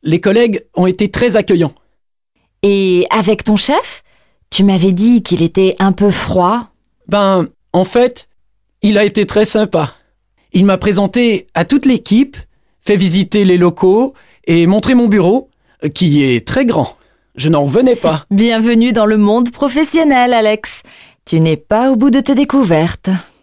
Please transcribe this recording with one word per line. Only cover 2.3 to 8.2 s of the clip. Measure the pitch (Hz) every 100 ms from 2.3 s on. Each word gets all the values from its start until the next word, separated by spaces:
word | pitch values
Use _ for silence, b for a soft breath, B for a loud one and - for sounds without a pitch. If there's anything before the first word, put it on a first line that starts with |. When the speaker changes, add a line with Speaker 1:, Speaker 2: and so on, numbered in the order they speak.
| _ _ _
Speaker 2:
Et | 202 202 190 180 -
avec | 220 190 214
ton | - 208
chef ? | - 302 - - _ _ _ _ _
Tu | -
m'avais | 196 190 180
dit | 180 220 240
qu'il | - 175
était | 165 185 190 -
un | 196
peu | 180 202
froid. | 190 - 185 180 233 233 _ _ _ -
Speaker 1:
Ben, | 196 196 190 165 _ _
en | 175
fait, | 185 240 247 247